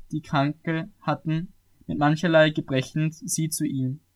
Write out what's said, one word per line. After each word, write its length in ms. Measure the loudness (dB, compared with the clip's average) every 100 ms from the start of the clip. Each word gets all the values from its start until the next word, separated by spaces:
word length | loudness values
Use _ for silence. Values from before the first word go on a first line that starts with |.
| -8
die 100 | -8
Kranke 680 | -2 0 0 -2 -4 -4 -6 -8
hatten, 520 | -4 -4 -2 -4 -4 -14 _ _ -8
mit 100 | 0
mancherlei 520 | 2 2 4 6 6
Gebrechen 640 | 2 -2 -2 -2 -2 -2
sie 380 | -2 -6 -4 -2
zu 160 | -2 -4
ihm. 340 | -2 -4 -6 _